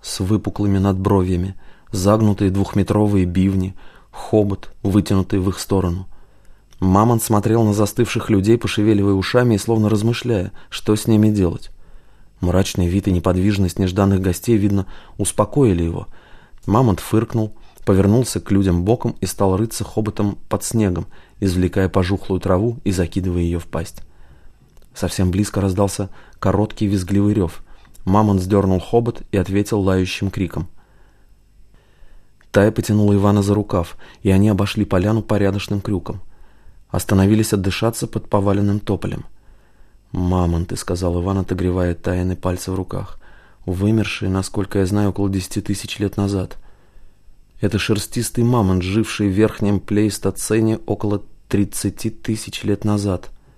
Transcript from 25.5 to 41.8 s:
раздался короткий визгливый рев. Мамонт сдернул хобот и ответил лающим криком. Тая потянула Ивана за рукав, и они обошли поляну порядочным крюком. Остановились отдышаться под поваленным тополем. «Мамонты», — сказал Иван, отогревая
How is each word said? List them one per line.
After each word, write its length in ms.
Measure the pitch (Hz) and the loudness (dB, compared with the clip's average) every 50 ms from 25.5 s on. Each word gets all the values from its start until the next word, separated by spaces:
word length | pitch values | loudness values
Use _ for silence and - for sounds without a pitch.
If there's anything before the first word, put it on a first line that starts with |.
| - 101 | -2 -2
раздался 480 | 98 98 90 95 101 98 - - 101 95 - - - - - - | -2 0 0 0 0 0 0 -6 -8 -8 -10 -18 -20 -20 -16 -4
короткий 480 | - 98 92 98 107 107 - - 110 | -2 0 2 2 0 -2 -2 -4 -2
визгливый 480 | 101 101 98 90 87 98 101 101 104 104 | 0 0 -2 -2 0 0 2 2 2 2
рев. 280 | 104 92 82 - - - - - - - - - - - | 2 0 -2 -4 -10 -16 -18 -20 -20 -20 -20 -20 -8 -2
Мамонт 360 | 90 95 104 107 107 101 95 | 2 4 4 4 4 4 2
сдернул 380 | 90 92 104 101 95 95 92 92 | 2 2 2 4 4 4 2 0
хобот 420 | - - - 117 120 117 - - - - | 0 0 0 0 0 0 -4 -6 -10 -4
и 60 | - | -2
ответил 440 | 98 90 95 98 101 104 - - 101 | -2 -2 0 0 -2 0 0 -2 0
лающим 500 | 95 95 95 95 92 92 - - 101 95 | 0 2 2 2 0 -2 -2 -4 -4 -4
криком. 360 | - - 98 82 - - 82 - - - - _ _ - - - _ _ - _ - _ _ _ _ - - - - - _ _ _ _ - - - - - - _ _ - - | -2 -4 -4 -4 -4 -6 -8 -8 -10 -18 -20 _ _ -20 -20 -20 _ _ -20 _ -20 _ _ _ _ -20 -20 -20 -20 -20 _ _ _ _ -20 -20 -20 -20 -20 -20 _ _ -20 0
Тая 220 | - 101 98 110 | 2 4 4 4
потянула 420 | 110 - 101 - 104 107 104 101 101 | 2 0 0 2 2 4 4 4 4
Ивана 300 | 101 98 101 101 104 98 | 4 4 4 4 4 2
за 100 | 101 101 | 2 0
рукав, 440 | 92 98 - - 95 82 - - - - - - - - | 0 0 0 -2 -2 -2 -4 -10 -16 -18 -20 -20 -2 2
и 80 | 98 | 4
они 180 | 95 95 101 110 | 4 6 6 4
обошли 340 | 104 92 101 98 - 104 101 | 4 2 0 0 0 -2 0
поляну 380 | - 101 92 92 104 110 113 | 2 2 2 2 2 0 0
порядочным 580 | 104 - 107 101 101 98 95 101 - - 104 101 | 0 0 0 2 2 0 0 -2 -4 -4 -6 -4
крюком. 420 | - - 104 90 - - - - - - - - - - - - - - - - - _ | -2 -4 -4 -4 -4 -8 -10 -10 -12 -14 -16 -20 -20 -20 -20 -20 -20 -20 -20 -20 -12 _
Остановились 640 | - 90 - - 104 95 95 98 110 107 110 - 110 | -4 -4 -2 2 2 4 4 4 4 4 2 0 0
отдышаться 520 | 101 92 98 - - 113 117 113 - 120 | 0 0 -2 -2 -2 -2 -2 -2 -4 -8
под 240 | - - 110 - - | -6 -6 -8 -4 -2
поваленным 520 | - 104 98 101 98 101 101 101 101 104 | -2 0 2 2 2 2 2 0 0 -2
тополем. 440 | - - 101 90 - - - - - - - - _ - - - _ _ _ _ - - _ - _ _ | -2 -2 -4 -2 -2 -6 -6 -8 -10 -14 -18 -20 _ -20 -20 -20 _ _ _ _ -20 -20 _ -20 _ _
«Мамонты», — 640 | - 90 90 90 92 92 87 85 85 82 85 - - | -4 -2 0 2 2 2 2 2 0 0 -2 -4 -6
сказал 440 | - - - - 90 95 87 87 87 | -8 -4 -4 -4 -2 -2 -2 -2 -2
Иван, 160 | 87 95 98 | -2 -2 -2
отогревая 580 | 98 90 - 92 90 90 90 90 92 | -2 -2 -2 -2 -2 0 -2 0 0